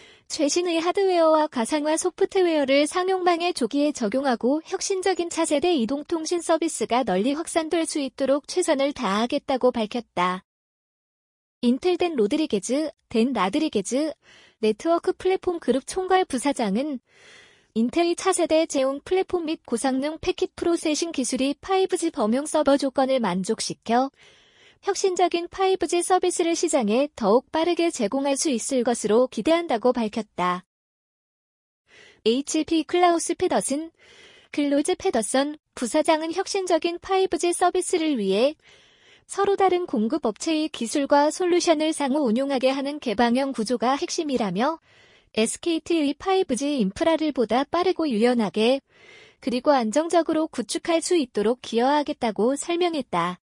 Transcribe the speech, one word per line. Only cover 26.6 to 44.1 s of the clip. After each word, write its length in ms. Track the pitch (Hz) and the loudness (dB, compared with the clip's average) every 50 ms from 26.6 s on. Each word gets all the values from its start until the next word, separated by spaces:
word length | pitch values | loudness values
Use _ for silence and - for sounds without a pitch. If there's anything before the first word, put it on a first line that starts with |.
| - 320 - 285 233 202 214 247 285 294 _ | 0 0 2 2 2 2 2 2 0 0 _
더욱 380 | - 240 190 214 262 - _ - | -2 2 4 4 4 2 _ -2
빠르게 380 | 311 330 349 349 320 339 339 | 0 0 0 2 2 0 0
제공할 480 | - - 233 196 - 269 277 285 277 269 | 0 -2 -2 -2 -2 -2 -2 0 0 0
수 100 | - 339 | 0 0
있을 340 | 254 220 - - 277 254 226 | 0 -2 -2 -2 -2 0 0
것으로 440 | 262 240 - - 202 208 233 254 | 0 0 -2 0 2 4 4 2
기대한다고 640 | 254 - 226 202 311 320 339 339 320 269 220 214 247 247 | 2 0 -2 0 2 2 2 2 0 -2 0 2 2 2
밝혔다. 720 | 247 226 214 - 240 214 _ _ - 180 180 180 180 - _ _ _ _ _ _ _ _ _ _ _ _ _ _ _ _ _ _ _ _ _ _ _ _ _ _ - - - - _ - | 0 -2 -4 -4 -6 -8 _ _ -2 -2 -2 -2 -2 -6 _ _ _ _ _ _ _ _ _ _ _ _ _ _ _ _ _ _ _ _ _ _ _ _ _ _ -20 -20 -20 -12 _ 0
에이치피 600 | 214 233 269 285 - - 311 302 - 330 320 302 | 0 0 0 0 -2 -2 -2 -2 0 0 -2 0
클라우스 500 | - - 359 359 349 339 330 - - 339 | 0 0 2 4 4 4 2 0 -4 -4
페더슨, 560 | - 381 349 294 214 - - 262 294 330 330 - _ _ - - - - - - - _ _ - | -2 -2 0 0 0 -2 -2 -4 -4 -6 -8 -14 _ _ -20 -20 -20 -20 -20 -20 -20 _ _ -4
클로즈 420 | - 294 285 285 285 294 - 370 | -2 0 2 2 2 2 0 -2
페더선 640 | - - 381 - 226 220 - - 262 285 294 302 - _ _ - | -2 0 -2 0 0 0 0 0 0 0 0 -4 -10 _ _ -10
부사장은 580 | - 262 214 - 311 302 - 320 311 320 330 330 | -8 -6 -2 0 0 2 2 2 2 0 -4 -4
혁신적인 680 | 359 381 - - 392 370 359 349 320 - 339 339 339 | -4 -4 -4 -4 -4 -2 0 0 0 0 -2 -6 -6
파이브지 520 | - - 381 381 381 370 - 320 - 359 339 | -4 -2 0 0 0 0 0 0 -2 0 0
서비스를 640 | - 370 349 - 370 349 - - 330 320 311 294 | 2 0 0 2 0 -2 -2 -2 -2 0 0 -2
위해 380 | 233 202 190 190 202 247 294 320 _ _ - - - _ _ _ _ _ _ - _ _ | 0 0 0 2 2 2 0 0 _ _ -20 -20 -20 _ _ _ _ _ _ -20 _ _
서로 280 | - - - 392 392 392 | -10 -4 -2 0 2 2
다른 300 | 381 392 370 359 359 359 | 4 2 2 2 2 -2
공급 400 | - - 226 214 226 277 330 - | -2 -2 0 0 0 0 -2 -2
업체의 460 | 233 202 - - 330 320 311 311 311 | -2 -4 -4 -2 -2 0 0 -2 -4
기술과 600 | - - 233 220 - 302 277 269 294 285 294 311 | -4 -6 -6 -4 -2 -2 0 4 4 4 4 4
솔루션을 600 | 294 - 359 349 349 349 - 349 320 302 311 311 320 | 2 0 0 2 2 2 2 2 2 2 2 -2 -2
상호 280 | - 294 262 262 311 294 | -2 -2 -2 0 0 0
운용하게 460 | 226 214 247 269 277 277 247 254 254 | 2 0 0 0 -2 -2 0 0 0
하는 300 | 269 285 269 277 294 294 | 0 0 -4 -6 -6 -6
개방형 520 | - 254 202 214 240 233 233 262 277 277 254 | -4 -4 0 2 2 2 2 0 0 -2 -2
구조가 440 | - 214 208 254 233 226 247 269 | -4 -4 -4 -2 -2 0 0 0
핵심이라며 840 | 277 359 339 | 0 -2 -4